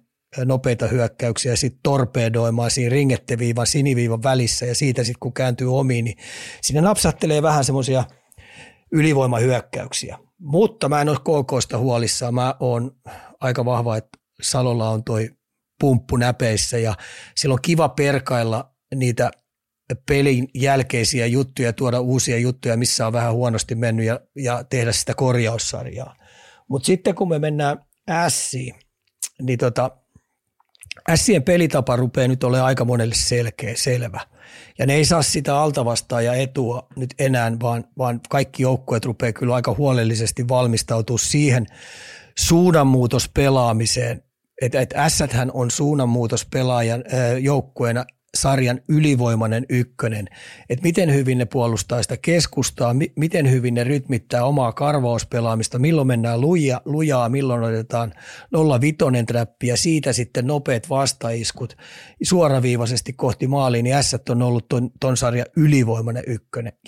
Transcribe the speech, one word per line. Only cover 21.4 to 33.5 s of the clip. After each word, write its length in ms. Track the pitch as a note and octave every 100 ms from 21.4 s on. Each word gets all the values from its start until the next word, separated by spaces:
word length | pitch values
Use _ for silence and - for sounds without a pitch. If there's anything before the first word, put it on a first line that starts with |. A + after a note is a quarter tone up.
| C3+ - A#2+
tuoda 280 | A2+ B2+ B2
uusia 380 | B2 B2+ B2 A#2
juttuja, 380 | B2 B2+ B2+ A2+
missä 300 | B2 - A2+
on 60 |
vähän 200 | A#2+ A#2
huonosti 420 | A2+ B2 A2 -
mennyt, 320 | A#2 A#2 A2+ A2
ja, 140 | B2 - D3
ja 280 | B2+ A#2+
tehdä 280 | B2 C3 A#2
sitä 220 | - -
korjaussarjaa. 1000 | - C3 B2 A2 A2+ - - B2+ A2+ C3 - _ - - _ -
Mut 160 | C3+
sitten 300 | - F#3 A3+
kun 140 | E3+ F#3
me 100 | D#3
mennään 460 | D3+ D3+ C#3+ D3 _ _ -
Ässiin, 640 | E3 E3+ - - B2+ B2+ - _ _ _ _ - -
niin 160 | B2+ A#2+
tota, 320 | B2+ A#2 B2+ - _ _ _ _ _ _ _ _ - - -
Ässien 340 | E3 - F3+
pelitapa 540 | B2+ F3 D#3+ C#3+ - B2
rupeaa 320 | B2 - B2
nyt 160 | B2+
olemaan 220 | B2+ B2+ C3
aika 180 | C3
monelle 300 | B2 A#2+ A2+
selkeä, 580 | A2 - A#2+ A#2